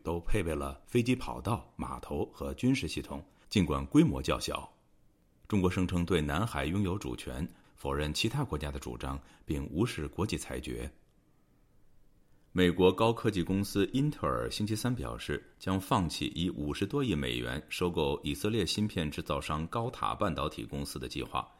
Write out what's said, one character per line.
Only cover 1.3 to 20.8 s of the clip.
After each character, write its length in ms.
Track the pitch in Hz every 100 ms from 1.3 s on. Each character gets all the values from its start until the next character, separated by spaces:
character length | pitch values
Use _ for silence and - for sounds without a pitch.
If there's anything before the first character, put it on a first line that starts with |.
| 58
道、 320 | - 113 - -
码 240 | - -
头 240 | - 73 -
和 200 | - 69
军 200 | 69 123
事 140 | 135 80
系 140 | -
统。 200 | - 71 - _ -
尽 140 | 107
管 200 | 76 69 69
规 160 | 143
模 200 | 165 65
较 180 | - 67
小， 260 | - - - _ _ _ _ _ _ _ -
中 140 | 104
国 100 | 90
声 160 | 92 90
称 180 | 87
对 140 | 87 87
南 280 | 73 76 113
海 180 | 73
拥 180 | 71 95
有 160 | 95 98
主 160 | 67
权， 320 | 60 - - 165 - - -
否 160 | -
认 200 | 71 76
其 140 | 73 113
他 160 | 147
国 160 | 143 76
家 120 | 73
的 80 | 64
主 180 | 64 60
张， 240 | 67 69 - -
并 200 | - 71 67
无 160 | 80 123
视 220 | - 73
国 180 | - 92
际 100 | 78
裁 220 | - 64
决。 320 | 62 58 65 - _ _ _ _ _ _ _ _ - - - _ _ - _
美 180 | 87 90
国 200 | 85 92
高 220 | 92 113
科 180 | 113 113
技 120 | 95
公 200 | 82 98
司 260 | 101 101 95
英 180 | 131 147
特 160 | - 76
尔 240 | 62 60
星 160 | - 104
期 80 |
三 180 | 107 120
表 240 | 123 65 57
示， 280 | - 73 - -
将 200 | - 95
放 300 | - 120 82
弃 240 | - -
以 160 | - 90
五 220 | - 73
十 120 | - -
多 180 | 143
亿 100 | 131
美 220 | 78 64 60
元 260 | 60 65 -
收 200 | - 90
购 300 | 82 71 73
以 100 | 76
色 140 | 71 107
列 160 | 113
芯 240 | 85 - 107
片 220 | 92 78
制 120 | -
造 160 | - 71
商 260 | - 78 82
高 240 | - 120
塔 240 | - 52
半 200 | 53 101
导 140 | 67 76
体 160 | -
公 200 | 57 71